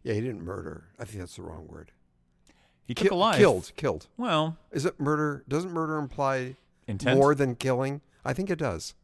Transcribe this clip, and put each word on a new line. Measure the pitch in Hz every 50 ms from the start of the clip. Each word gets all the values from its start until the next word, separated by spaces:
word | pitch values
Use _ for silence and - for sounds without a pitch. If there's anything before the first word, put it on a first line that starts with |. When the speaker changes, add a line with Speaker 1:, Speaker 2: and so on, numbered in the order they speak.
Speaker 1:
Yeah, | _ 123 107
he | 104
didn't | 117 131 113 104
murder. | 85 85 98 95 85 80 78 - - - _ -
I | -
think | 101 107 98
that's | 90 85 -
the | -
wrong | 90 85 80 80 80
word. | - - 78 80 - _ _ _ _ _ _ _ _ _ _ _ _ _ _ _ _ _ _ _
Speaker 2:
He | - 123
Speaker 1:
Ki-, | - 175
Speaker 2:
took | 196
a | 196
life. | 175 196 226 185
Speaker 1:
killed, | 135 208 170 113 92 - - -
killed. | - 156 113 87 78 - _ _
Speaker 2:
Well, | - 247 240 170 151 156 160 160 - _ _
Speaker 1:
Is | - - 139
it | 180 - -
murder? | 143 143 151 151 151 147 143 135 - -
Doesn't | 139 156 175 190
murder | 170 165 160 156 156 151
imply | 147 131 - - 139 135 135 131 127 127 135 _ _ _ _ _ _
Speaker 2:
Intent? | - 104 92 113 127 127 135
Speaker 1:
more | 139 143 151
than | 135 139 127 123
killing? | 117 - 131 127 123 135 135 139 147 _ _ _ _ -
I | 131
think | 135 185 190 196
it | 180 156
does. | 160 123 87 80 - - - _